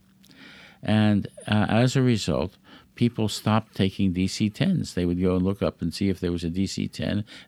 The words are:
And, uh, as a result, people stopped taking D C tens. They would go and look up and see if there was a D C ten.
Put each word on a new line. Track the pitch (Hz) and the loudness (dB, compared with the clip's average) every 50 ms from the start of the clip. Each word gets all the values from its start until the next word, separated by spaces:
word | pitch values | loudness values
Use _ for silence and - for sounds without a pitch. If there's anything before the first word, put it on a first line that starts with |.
| _ _ _ _ _ - - - - - - - - - - _ | _ _ _ _ _ -20 -20 -20 -20 -20 -20 -20 -20 -20 -20 _
And, | - - 107 107 107 107 104 98 - - - - - | -2 0 2 4 4 4 4 2 0 -4 -10 -14 -4
uh, | - 107 107 95 - | -2 0 0 2 2
as | 101 113 123 127 - | 2 2 2 2 2
a | 135 | 2
result, | 127 127 117 98 - 90 73 64 73 - - _ _ - - - - _ _ | 2 2 2 2 0 0 0 0 -2 -4 -8 _ _ -20 -20 -20 -20 _ _
people | - 120 117 117 - 110 104 | 0 0 0 0 0 -2 -2
stopped | - - - 107 107 110 110 - - | -4 -2 0 2 2 2 0 -2 -2
taking | - 98 95 - - 98 95 | 0 0 0 0 0 0 0
D | 87 90 95 | 2 0 0
C | 98 - - 107 104 | -2 0 -2 -2 -2
tens. | - - 139 196 185 123 101 - - | 0 0 0 0 0 0 -2 -4 -4
They | 92 90 | -2 -2
would | 87 87 90 | 0 0 0
go | 92 90 92 | 2 2 2
and | 90 90 | 2 0
look | 95 98 - | 0 0 0
up | 95 78 - - | -2 -2 -2 -2
and | 90 85 - | -6 -6 -2
see | - 101 98 | 0 0 0
if | 92 - | 0 0
there | 92 87 | -2 -2
was | 87 85 87 | -2 -2 -4
a | 82 | -4
D | 85 95 98 | -2 -2 -2
C | - - 104 101 98 | -2 -2 -4 -6 -6
ten. | - - - - 95 104 107 - - - - | -6 -6 -4 -2 -2 -2 -4 -6 -12 -20 -20